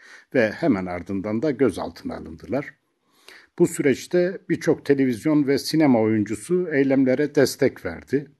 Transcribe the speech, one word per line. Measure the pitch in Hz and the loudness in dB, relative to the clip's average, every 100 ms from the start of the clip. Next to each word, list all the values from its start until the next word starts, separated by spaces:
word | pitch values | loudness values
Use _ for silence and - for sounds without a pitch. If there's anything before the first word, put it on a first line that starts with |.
| - - _ | -20 -20 _
ve | 135 107 | 0 0
hemen | 98 165 98 92 | 0 0 0 -2
ardından | 87 87 98 107 110 | -8 -6 -6 -4 -4
da | 156 | -4
gözaltına | 120 127 82 - - - 80 | 0 0 0 -10 -10 -12 -12
alındılar. | 78 78 - 123 147 _ _ _ _ _ - - _ - | -14 -18 -6 -6 -6 _ _ _ _ _ -20 -20 _ 0
Bu | 170 | 0
süreçte | - 147 120 - 180 175 185 - | 2 2 0 0 0 0 -4 -6
birçok | 170 - 135 | -2 0 -2
televizyon | - 139 131 113 156 151 135 | 2 2 2 0 0 2 2
ve | 139 | 0
sinema | - 156 151 120 | 0 2 4 4
oyuncusu | 110 110 104 110 - 180 180 | 4 2 0 -6 -4 -2 0
eylemlere | 143 135 135 131 127 147 | 0 2 2 2 0 0
destek | 147 127 - 131 - | 2 2 2 -2 -2
verdi. | 92 82 - 139 147 | -12 -12 -4 -4 -4